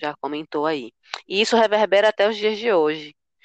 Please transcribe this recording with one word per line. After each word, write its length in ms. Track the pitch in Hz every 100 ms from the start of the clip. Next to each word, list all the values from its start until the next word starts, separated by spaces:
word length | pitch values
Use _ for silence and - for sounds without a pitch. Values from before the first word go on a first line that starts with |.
já 140 | 147 -
comentou 460 | 139 151 156 151 156
aí. 260 | 147 110 _ _ - -
E 120 | 190
isso 160 | 220 233
reverbera 520 | 214 208 202 196 214
até 180 | - 208
os 80 | 208
dias 220 | 214 208
de 140 | 233
hoje, 420 | 180 151 156 151 - _ _